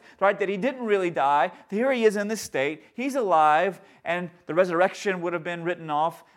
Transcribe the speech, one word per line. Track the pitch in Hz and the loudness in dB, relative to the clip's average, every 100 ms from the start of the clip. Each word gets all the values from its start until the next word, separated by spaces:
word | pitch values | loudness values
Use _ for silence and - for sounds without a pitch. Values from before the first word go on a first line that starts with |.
| - - | -16 0
right, | 196 202 | 2 2
that | 190 | -2
he | 196 | -2
didn't | 226 262 233 | -2 -2 0
really | 202 175 | 0 0
die. | 160 139 143 175 - - | 0 2 2 2 -4 -8
Here | 196 262 | -2 0
he | 254 220 | 4 2
is | 202 | 2
in | 208 | -4
this | 220 | -6
state, | - 143 139 156 - | -6 -2 -2 -4 -14
he's | - 269 269 | -8 -6 -2
alive, | 208 160 151 151 190 180 - _ - | 2 4 6 4 2 -4 -14 _ -6
and | 175 175 - - | -6 -6 -12 -6
the | |
resurrection | 156 190 170 190 - 208 185 | 0 2 2 0 0 -6 -4
would | 170 | -4
have | 175 | -6
been | 160 170 | -6 -8
written | 165 175 160 | -6 -6 -4
off | 147 160 165 - | -2 -2 -4 -20